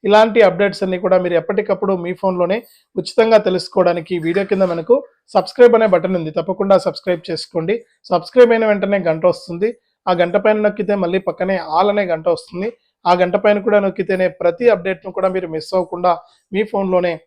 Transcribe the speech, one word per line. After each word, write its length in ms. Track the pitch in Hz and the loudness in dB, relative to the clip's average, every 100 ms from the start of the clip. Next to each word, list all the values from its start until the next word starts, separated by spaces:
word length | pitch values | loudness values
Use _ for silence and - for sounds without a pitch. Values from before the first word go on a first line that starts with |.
ఇలాంటి 360 | 202 208 220 220 | 4 4 4 4
అప్‌డేట్స్ 400 | 196 170 202 - | 2 4 -2 -2
అన్ని 140 | 190 185 | -4 -4
కూడా 180 | 185 185 | 0 0
మీరు 160 | 180 | 2
ఎప్పటికప్పుడు 580 | 170 160 196 202 190 196 185 | -2 -2 -4 -2 -4 -2 -4
మీ 140 | 175 | -6
ఫోన్లోనే 440 | 180 190 180 175 214 - _ _ | -4 -4 -2 -2 -2 -6 _ _
ఉచితంగా 420 | - 160 - 226 220 | -10 -4 0 4 4
తెలుసుకోవడానికి 760 | 190 180 - 196 175 175 160 180 | 2 -4 -2 0 0 0 -4 -4
వీడియో 240 | 165 185 | -2 -2
కింద 180 | 196 196 | -2 0
మనకు 320 | 185 170 160 240 - _ _ | 0 -2 0 0 0 _ _
సబ్స్క్రైబ్ 400 | 202 185 - 240 | -2 -2 4 6
అనే 120 | 220 220 | 6 4
బటన్ 300 | 180 170 185 | 2 0 -4
ఉంది, 140 | 156 | -4
తప్పకుండా 440 | 156 160 190 196 190 | -6 -6 -6 0 2
సబ్స్క్రైబ్ 460 | 185 - - 175 | 0 -6 -6 -6
చేసుకోండి. 500 | - 160 - 175 160 226 - _ | -6 -10 -8 -6 -4 -6 -8 _
సబ్స్క్రైబ్ 460 | _ 180 - 254 240 | _ -4 0 4 6
అయిన 120 | 226 | 6
వెంటనే 340 | 220 208 196 202 | 2 0 0 -2
గంట 240 | 165 160 | -2 0
వస్తుంది, 440 | 175 170 - 170 214 240 _ _ - | 0 0 -8 -4 -4 -4 _ _ -4
ఆ 60 | |
గంట 220 | 175 175 196 | 0 0 2
పైన 220 | 214 214 | 2 2
నొక్కితే 340 | 208 208 202 | 0 -2 -4
మళ్ళీ 240 | 202 175 190 | -2 -2 -2
పక్కనే 380 | 175 165 190 190 156 160 | -4 -6 -4 -4 -2 2
all 120 | 202 | 2
అనే 160 | 208 | 0
గంట 220 | 185 160 165 | -2 -2 -2
వస్తుంది. 400 | 165 - 175 214 _ _ _ | -2 -6 -8 -8 _ _ _
ఆ 80 | 175 | 0
గంట 220 | 180 180 | 2 2
పైన 220 | 202 208 208 | 2 0 0
కూడా 200 | 208 208 | 2 2
నొక్కితేనే 480 | 196 190 190 185 185 180 | 0 -4 -4 -2 -2 0
ప్రతి 280 | 175 170 240 | -2 2 2
అప్‌డేట్ను 420 | 196 185 185 196 | 2 -2 -8 -8
కూడా 180 | 185 190 | -4 -2
మీరు 180 | 185 175 | -2 -6
మిస్ 260 | 160 - | -10 -4
అవ్వకుండా 400 | 185 180 175 180 170 _ _ _ | -4 -4 -2 -2 -2 _ _ _
మీ 120 | 190 | -4
ఫోన్లోనే 500 | 214 202 190 185 175 165 | -2 -4 0 0 -2 -6